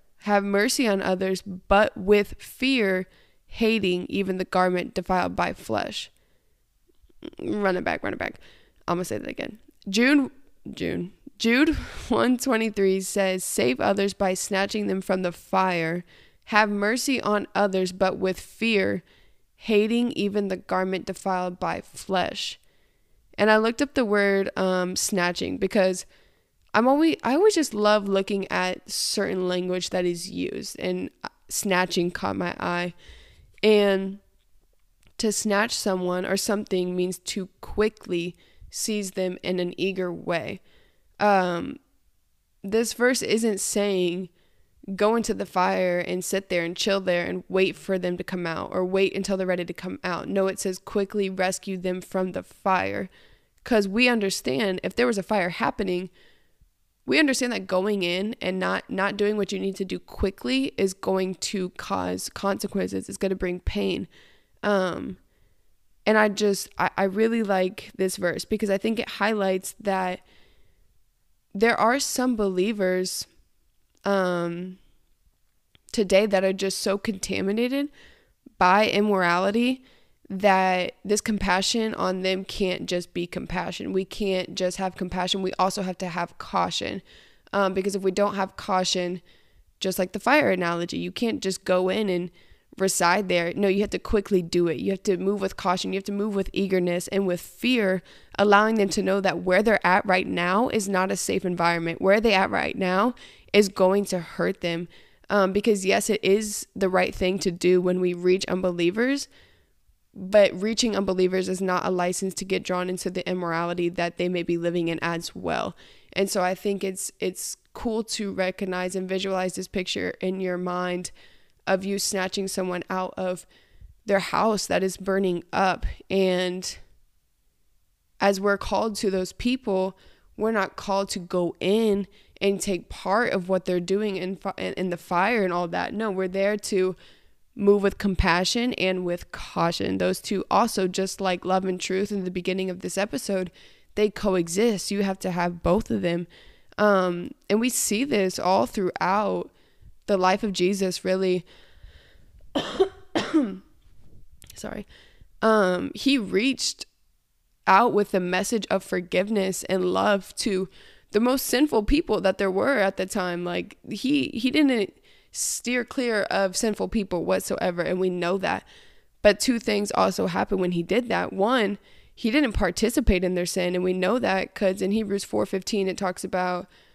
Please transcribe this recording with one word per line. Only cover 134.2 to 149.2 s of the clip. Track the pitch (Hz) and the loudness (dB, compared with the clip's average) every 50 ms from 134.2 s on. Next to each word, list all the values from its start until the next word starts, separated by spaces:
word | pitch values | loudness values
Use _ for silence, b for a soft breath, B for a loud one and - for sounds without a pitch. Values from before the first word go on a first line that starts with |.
| 175 185 196 | -4 -6 -6
fi-, | 180 - 196 - | -6 -8 -10 -8
in, | - 185 185 - | -6 -6 -6 -4
in | - 180 185 | -4 -4 -4
the | 175 | -4
fire | 170 - - 185 175 185 208 247 226 196 | -6 -6 -2 0 2 2 2 2 2 2
and | 180 170 | 0 0
all | 175 175 170 | -2 -2 -2
that. | 170 180 175 - - | -2 -4 -4 -4 -4
No, | 202 220 214 | -4 -4 -2
we're | 190 185 190 | -2 -2 -2
there | 185 180 190 196 202 208 | -2 0 0 0 0 0
to | 208 - - 220 185 185 185 175 b b b b b b b b b _ _ _ | -2 -4 -2 0 0 0 0 -2 b b b b b b b b b _ _ _
move | - 202 202 202 202 196 | 2 6 6 6 6 6
with | 202 - - | 2 0 2
compassion | - 202 190 - 180 180 165 175 185 - - 240 233 247 - | -2 0 2 4 4 4 4 4 2 0 0 0 0 -2 -2
and | - - 185 185 185 180 | 0 0 0 0 -2 -2
with | 175 175 175 - - | -4 -6 -6 -8 -14
caution. | - - - - - - 165 170 165 - 190 170 190 190 | -14 -14 -14 -8 -2 0 0 0 0 -2 -2 -2 0 0
Those | 180 180 185 - | 0 0 0 -2
two | - - 208 190 - - | -2 -4 -4 -4 0 2
also, | - 190 226 226 - - 190 185 | 2 4 4 2 2 0 0 0
just | 185 - 190 190 - - | 0 -2 -4 -4 -4 -4
like | 202 185 180 175 - | -2 -2 -2 -2 0
love | 180 185 190 190 | 0 0 0 2
and | 185 180 185 | 0 -2 -4
truth | - - 185 190 202 - | -4 -2 -2 -2 0 -2
in | 208 202 185 | -2 -4 -4
the | 185 | -4
beginning | 180 185 175 185 185 185 190 190 | -6 -4 -2 -2 -2 -2 -2 -4
of | 180 180 | -6 -6
this | - 180 - | -8 -6 -2
episode, | 196 196 214 - 269 - - 202 185 185 175 b b b b b b b b - | -2 -4 -2 -4 -6 -4 -2 -2 -2 -2 -4 b b b b b b b b 0
they | - 214 214 | 0 0 0
coexist. | - - - 202 185 185 170 170 165 190 226 240 214 185 - - | 0 0 0 2 2 2 0 0 0 2 2 2 2 0 -4 -4
You | 202 202 202 | -2 -2 0
have | 196 190 190 | -2 -2 -4
to | - 190 170 | -4 -4 -2
have | 180 175 175 175 170 - | -2 -2 -2 -2 -2 0
both | 170 175 220 - - | 2 2 2 2 -2
of | 233 208 | -4 -2
them. | 190 175 170 175 175 b b b b b b b b b b - | 0 0 0 -2 -4 b b b b b b b b b b 2
Um, | 208 208 202 190 185 180 175 175 175 - - - _ _ | 4 6 6 4 2 0 -2 -4 -6 -10 -12 -16 _ _
and | 196 220 | 0 2
we | 226 254 | 2 0
see | - - - - 214 208 269 | 0 0 -2 0 0 0 0
this | 285 277 208 190 185 - - | 0 2 2 2 0 -2 -2
all | - 180 190 202 233 | 0 2 4 4 2
throughout | 247 - 220 190 180 - - - 175 190 208 | 2 0 -2 -2 -2 -2 -2 0 0 2 2